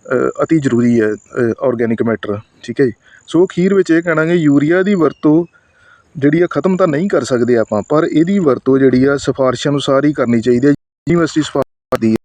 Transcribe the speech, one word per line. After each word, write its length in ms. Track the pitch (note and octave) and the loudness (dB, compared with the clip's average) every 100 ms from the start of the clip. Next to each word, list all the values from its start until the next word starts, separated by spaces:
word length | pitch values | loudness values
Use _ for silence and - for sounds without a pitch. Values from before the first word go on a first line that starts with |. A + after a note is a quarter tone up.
| - | -4
ਅ, 380 | B2+ B2+ - | -2 -2 -2
ਅਤੀ 160 | D3+ D#3+ | -2 0
ਜ਼ਰੂਰੀ 420 | C3+ A#2 A#2+ A#2+ | 0 0 2 2
ਹੈ, 100 | G#2+ | 0
ਅ, 420 | G#2 _ - A#2 - | -4 _ -4 -4 -2
ਆਰਗੈਨਿਕ 400 | C3+ A#2 A#2 A2+ | -4 -2 -4 -2
ਮੈਟਰ, 360 | A2+ A2 - G#2 - _ | -4 -4 -6 -8 -10 _
ਠੀਕ 180 | - A#2 | -10 -2
ਹੈ 40 | C3 | -2
ਜੀ। 60 | - _ - - | -2 _ -20 -4
ਸੋ 180 | D#3+ F#3 | 0 0
ਅਖੀਰ 280 | - F#3 | 0 0
ਵਿੱਚ 180 | G3 F3 | 0 2
ਇਹ 100 | E3 | 0
ਕਹਿਣਾ 240 | E3+ D#3 D#3+ | 0 -2 0
ਕਿ 60 | |
ਯੂਰੀਆ 520 | F3 D3+ C#3+ D3 F3 | 2 2 2 2 0
ਦੀ 120 | F#3+ G3 | 0 0
ਵਰਤੋਂ 500 | D3+ - D3+ D#3 E3+ _ _ _ _ _ _ D#3 | 0 0 0 2 0 _ _ _ _ _ _ -2
ਜਿਹੜੀ 240 | C#3 E3 | 0 2
ਆ 60 | F3 | 0
ਖਤਮ 280 | C#3+ F3+ F#3 | 0 -2 0
ਤਾਂ 100 | F3+ | 0
ਨਹੀਂ 220 | C#3+ G3 | 0 -2
ਕਰ 140 | F3 | -2
ਸਕਦੇ 340 | B2 B2 A#2+ A#2+ | -2 -2 2 0
ਆਪਾਂ, 240 | G#2+ G#2+ G2 | 0 -4 -2
ਪਰ 180 | D3+ E3+ | -2 0
ਇਹਦੀ 280 | D#3 E3+ G3+ | 0 0 0
ਵਰਤੋਂ 380 | D#3+ A#2+ - C3+ | 0 0 0 2
ਜਿਹੜੀ 280 | C3+ B2+ C3+ | 4 2 2
ਆ 120 | C#3+ | 0
ਸਿਫਾਰਿਸ਼ 500 | - - C3 B2 D3 | -4 -2 -2 0 -2
ਅਨੁਸਾਰ 380 | C#3+ C#3 C3+ D3 | -2 0 0 0
ਹੀ 80 | |
ਕਰਨੀ 280 | D3+ A#2+ A#2 | 0 0 0
ਚਾਹੀਦੀ 260 | B2 A#2+ C#3+ | 2 2 2
ਹੈ। 40 | |
ਯੂਨੀਵਰਸਿਟੀ 720 | C#3+ _ _ - E3+ D#3 D#3 | 0 _ _ -2 -2 0 -2
ਸਿਫਾਰਿਸ਼ 540 | C#3+ C#3+ C3 _ _ B2+ | -4 -4 -6 _ _ -2
ਕਰਦੀ 160 | A2+ | 0
ਹੈ 40 | A2 | -2